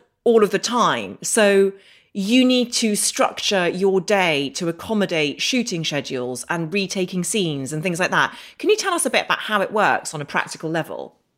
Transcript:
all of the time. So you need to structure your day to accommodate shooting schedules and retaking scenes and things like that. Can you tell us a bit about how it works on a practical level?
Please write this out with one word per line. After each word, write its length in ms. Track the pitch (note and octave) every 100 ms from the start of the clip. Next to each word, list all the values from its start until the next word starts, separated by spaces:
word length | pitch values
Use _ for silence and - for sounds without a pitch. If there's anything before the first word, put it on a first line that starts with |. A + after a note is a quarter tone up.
| _ _
all 180 | A#3+ A3+
of 80 | G#3
the 80 | G3
time. 600 | - A#3+ F#3 B2 F#2+ -
So 500 | - - G3+ G3 G3 G3 - - _
you 300 | G3+ G3 B3+
need 280 | B3+ B3+ A#3+
to 240 | - A3+ G#3
structure 720 | - - - - - G3 F3
your 320 | F3+ G3 F#3+
day 500 | F3 G3+ F3+ C#3+ C#3
to 180 | - E3+
accommodate 720 | E3 - G#3+ F#3 E3 D3 -
shooting 440 | - B3+ A3 E3+
schedules 600 | D#3 D3 - C3 B2 B2 -
and 260 | E3+ D#3+
retaking 480 | G3+ F#3 G3+ F#3 F#3
scenes 500 | F3 A3+ F3 C#3+ C3
and 80 | D#3
things 200 | F3+ E3+
like 100 | F3+
that. 260 | E3+ C#3 - - -
Can 120 | D#4+
you 60 | G#4+
tell 160 | F#4+
us 140 | F4 C#4
a 40 |
bit 160 | G#3+ -
about 120 | F3
how 220 | - G#3
it 120 | F#3+
works 400 | G#3+ F3 A#2 -
on 80 | D3+
a 40 |
practical 440 | C#3+ E3+ - - D#3+
level? 460 | E3 D3 D#2+ C2 _ _